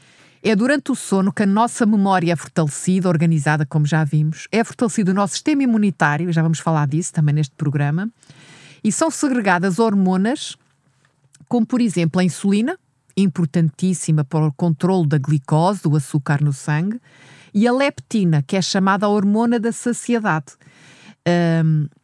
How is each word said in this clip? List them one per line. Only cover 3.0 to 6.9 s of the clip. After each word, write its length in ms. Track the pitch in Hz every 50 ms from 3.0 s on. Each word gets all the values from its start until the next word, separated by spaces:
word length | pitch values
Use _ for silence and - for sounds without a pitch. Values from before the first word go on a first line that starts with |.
| 170 180
organizada, 580 | 175 147 170 165 165 151 139 151 151 156 151
como 180 | 135 - 156 147
já 200 | 143 165 156 156
vimos. 420 | 139 156 151 151 156 160 - - -
É 100 | - 220
fortalecido 480 | 233 - - - 247 220 - 226 196 180
o 40 | 185
nosso 180 | 202 202 -
sistema 320 | - - - 311 302 277 269
imunitário, 680 | 247 226 220 208 196 - - 165 151 147 151 175 180
já 80 | 165 165
vamos 200 | 160 165 160 -
falar 260 | - 170 160 151 147
disso 260 | 135